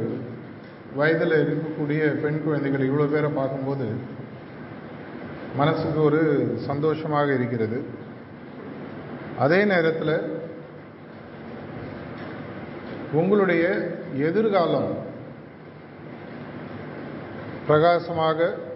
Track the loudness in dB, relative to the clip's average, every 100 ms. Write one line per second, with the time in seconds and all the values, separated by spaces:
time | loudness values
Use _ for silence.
0 | -2 -4 -6 -10 -12 -14 -16 -16 -6 2
1 | 4 4 4 4 4 2 -2 -2 0 2
2 | 2 2 0 0 0 0 2 2 2 4
3 | 4 2 2 0 -2 -2 -2 -2 -2 -4
4 | -6 -10 -12 -14 -14 -14 -14 -12 -12 -12
5 | -12 -12 -10 -10 -6 2 4 4 2 4
6 | 4 6 4 4 2 0 -2 0 2 0
7 | 2 2 4 4 2 0 0 -2 -6 -10
8 | -12 -14 -14 -14 -14 -12 -12 -10 -10 -10
9 | -10 -10 -8 2 6 6 6 6 4 2
10 | 2 0 0 -6 -8 -10 -14 -14 -16 -16
11 | -16 -16 -14 -14 -12 -12 -10 -10 -10 -10
12 | -10 -10 -10 -10 -10 -10 -10 -10 -10 -8
13 | 0 2 6 6 6 6 4 2 -2 -4
14 | -4 0 2 4 4 6 4 4 0 -2
15 | -6 -10 -12 -14 -16 -16 -16 -16 -16 -16
16 | -14 -14 -12 -12 -10 -10 -10 -10 -10 -10
17 | -10 -10 -10 -10 -10 -4 4 6 8 6
18 | 2 2 4 4 2 0 -8